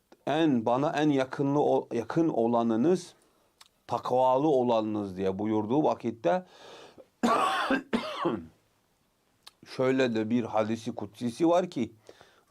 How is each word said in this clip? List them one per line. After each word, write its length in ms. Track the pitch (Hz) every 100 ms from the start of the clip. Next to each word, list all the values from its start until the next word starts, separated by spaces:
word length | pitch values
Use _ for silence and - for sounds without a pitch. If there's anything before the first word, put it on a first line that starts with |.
| _ _ -
en, 400 | 147 160 127 110
bana 260 | 123 143
en 180 | 147 151
yakınlı 500 | 139 131 - 139 143
o, 260 | 131 131 -
yakın 360 | 117 113 - 165
olanınız, 840 | - 117 120 117 110 143 180 - - _ _ _ _ - _ -
takvalı 600 | 120 - 123 127 127 156
olanınız 680 | 135 123 113 110 107 101 90
diye 220 | 120 95
buyurduğu 460 | 107 107 104 135
vakitte 640 | 139 117 120 113 170 180 185 - - - - - - _
<clears throat> 20 | 233 - - - - 269 - 240 622 605 - 110 82 - _ _ _ _ _ _ _ _ - - -
şöyle 480 | - 131 131 131
de 160 | 110 110
bir 140 | 123
hadisi 500 | 110 107 107 113 123
kutsisi 540 | 113 104 - 120 113 165
var 220 | 175 185
ki 220 | 156 110 - - - - _ -